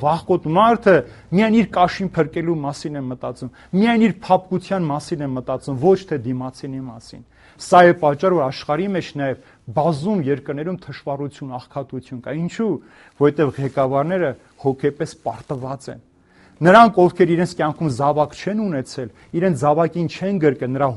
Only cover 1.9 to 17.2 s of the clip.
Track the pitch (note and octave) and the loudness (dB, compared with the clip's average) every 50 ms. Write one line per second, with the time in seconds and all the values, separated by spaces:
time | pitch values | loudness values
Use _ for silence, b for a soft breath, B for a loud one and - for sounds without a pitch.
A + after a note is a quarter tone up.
1.9 | - - G3 - - E3 D3+ C#3+ - F3 D#3+ E3+ E3+ D3+ C#3+ C#3+ C#3 - - D#3 | 2 -4 -8 -4 -2 -2 -2 -2 -2 -4 -4 -2 -4 -4 -4 -6 -8 -8 -10 -10
2.9 | D3 C#3+ C3 B2+ B2+ - - B2 B2 - C3 B2 B B B B - F#3 A3 A#3 | -8 -8 -8 -8 -8 -8 -10 -10 -10 -10 -12 -14 B B B B 0 2 2 2
3.9 | A#3 A3 A3+ G3+ - - - - F#3 F3+ F#3 - F#3 F3 F#3 - G3 F#3+ E3+ D3 | 4 4 2 2 0 -2 0 0 0 0 2 -2 -6 -6 -4 -4 -4 -2 -2 -2
4.9 | C#3+ D3 - - E3+ D3 D3 C3+ B2+ B2+ A#2+ - C3 C3 - C#3+ C3+ B2 C#3+ F#3+ | -4 -6 -6 -8 -6 -6 -4 -6 -6 -6 -6 -6 -6 -6 -6 -6 -4 2 4 4
5.9 | F#3+ F#3+ F#3+ - D#3+ C3+ A2 B2+ B2+ B2+ B2+ C3 - - - C3+ C3 C3+ C3 B2+ | 4 4 2 -4 -6 -6 -4 -6 -6 -6 -8 -10 -12 -12 -14 -12 -12 -12 -12 -14
6.9 | A2+ A#2 - - - - - b b b b b b - - - F#3+ F3+ F3 F3 | -16 -18 -20 -20 -20 -20 -20 b b b b b b -20 -2 4 6 8 8 8
7.9 | F3 F3 D#3+ D3 C#3 C#3 F#3 F#3+ F3+ D#3+ C3+ C3+ C3 - - - D3 D#3+ F#3+ G3+ | 6 4 2 0 0 2 0 2 2 2 0 -2 -4 -6 -6 -4 -4 -2 -2 -2
8.9 | F#3+ E3+ C#3+ - - C#3+ C#3 C3+ B2 b b b b b b B2+ G#2 D#3 D3 E3+ | -4 -4 -6 -6 -8 -6 -4 -4 -4 b b b b b b -6 -4 0 0 0
9.9 | D#3+ C3+ D#3 G#3+ G#3+ F#3 C3+ C3+ C#3+ B2+ - D#3 C#3 C#3+ D#3 F3+ F#3 - - - | -2 -2 -2 -2 -2 -2 0 -2 -2 -4 -4 -8 -8 -8 -8 -8 -8 -10 -12 -14
10.9 | C3+ - - D3+ C#3 C3+ C#3+ C3+ - - C#3+ C3 B2 A#2+ - _ - C#3+ C3 - | -16 -12 -10 -8 -8 -6 -8 -10 -10 -12 -14 -12 -12 -14 -14 _ -12 -12 -10 -10
11.9 | C3 B2+ - - C3 A#2+ - A#2 C#3 D#3+ E3+ F3 - - A3+ G#3 D3+ A#2 B B | -12 -14 -12 -12 -16 -12 -10 -8 -6 -6 -6 -6 -4 -4 -2 -2 -2 -4 B B
12.9 | B B B B B - C#3+ D3 D3 E3+ D#3 C3 - C#3 C#3 B2+ - C#3+ C3+ C3 | B B B B B 2 2 2 4 2 0 0 0 -4 -6 -4 -2 0 0 0
13.9 | C#3 C#3 D3 E3 F#3+ F#3 E3+ C#3 A2+ b b b b _ - C#3 C3 C3+ D3+ C#3+ | 0 0 0 0 -2 -2 -2 -2 -4 b b b b _ -2 -2 -2 0 -2 -2
14.9 | C#3 - D#3+ - - - _ A2+ A2 - - - D3 B2+ B2+ B2+ C#3 C3+ - C3+ | -2 -2 -6 -8 -8 -10 _ -10 -10 -10 -10 -10 -10 -10 -8 -10 -12 -12 -12 -16
15.9 | B2 A#2+ - _ _ b b b b b b b b _ D3 F3 F#3+ A3+ A#3 A3 | -18 -18 -20 _ _ b b b b b b b b _ 4 8 8 10 8 8
16.9 | - F#3 F3+ E3+ F3 - | 6 4 4 4 4 2